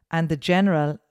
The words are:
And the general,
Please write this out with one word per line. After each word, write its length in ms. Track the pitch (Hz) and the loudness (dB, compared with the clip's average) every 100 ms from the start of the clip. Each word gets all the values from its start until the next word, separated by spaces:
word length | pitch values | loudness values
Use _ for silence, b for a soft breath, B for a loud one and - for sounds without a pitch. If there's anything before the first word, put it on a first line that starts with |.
| _ | _
And 180 | 165 165 | -4 -2
the 80 | 156 | -2
general, 640 | - 180 196 160 147 151 - | 0 2 2 2 0 -4 -6